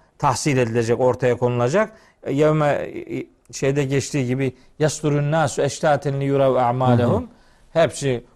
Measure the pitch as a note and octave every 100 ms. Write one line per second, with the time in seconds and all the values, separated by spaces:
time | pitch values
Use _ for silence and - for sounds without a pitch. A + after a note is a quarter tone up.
0 | _ - C#3+ - D#3 B2+ A2+ A#2 A2+ A#2
1 | B2+ B2 B2+ A#2 B2 B2 B2 F#3+ G#3+ -
2 | _ _ - C#3 D3+ D#3 D3 - - -
3 | - C3 - _ _ - C#3 C#3+ C3+ C#3
4 | - D3 B2 C3 C3+ - - - D3+ -
5 | D3+ D3 C#3+ D#3+ D3 - C#3 - D#3+ C#3+
6 | D3 C#3 C#3 C#3 C3+ B2+ A#2+ B2+ B2+ A#2+
7 | A#2+ A3 B3 _ _ _ _ D#3+ D#3 -
8 | C#3 A#2+ -